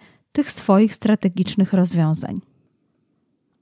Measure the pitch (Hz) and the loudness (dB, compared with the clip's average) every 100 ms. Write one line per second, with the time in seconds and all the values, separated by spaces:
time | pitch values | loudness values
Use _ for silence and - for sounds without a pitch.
0 | _ _ _ - 285 - - 196 220 - | _ _ _ -4 -4 -4 2 2 2 0
1 | 214 214 196 185 185 - 190 190 180 175 | -2 0 0 -2 -4 0 0 2 0 2
2 | 156 156 - - - _ _ _ _ _ | 0 0 -4 -10 -14 _ _ _ _ _
3 | _ _ _ _ _ _ | _ _ _ _ _ _